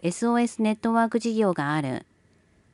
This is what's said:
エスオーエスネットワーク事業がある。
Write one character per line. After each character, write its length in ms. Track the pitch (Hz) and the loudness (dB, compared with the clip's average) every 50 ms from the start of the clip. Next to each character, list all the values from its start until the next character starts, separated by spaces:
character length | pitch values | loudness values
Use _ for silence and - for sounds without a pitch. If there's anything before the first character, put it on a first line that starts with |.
| - | 0
エ 80 | 170 | -4
ス 160 | 175 - 233 233 | -4 -2 -2 0
オ 100 | 240 240 | 2 2
ー 40 | |
エ 40 | 240 | 0
ス 160 | 233 - - | 0 0 0
ネ 100 | 220 214 | 0 0
ッ 40 | 220 | 0
ト 160 | 214 - 226 | 0 0 0
ワ 120 | 226 233 226 | 2 2 2
ー 40 | 226 | 2
ク 100 | - 233 | 0 -2
事 160 | 220 233 220 | -2 0 0
業 180 | 220 220 196 | 2 2 2
が 220 | 175 160 143 143 151 | 2 0 0 -2 0
あ 80 | 156 | 0
る。 240 | 143 131 127 - - _ _ _ _ _ _ _ _ _ _ _ _ _ | -2 -2 -4 -6 -8 _ _ _ _ _ _ _ _ _ _ _ _ _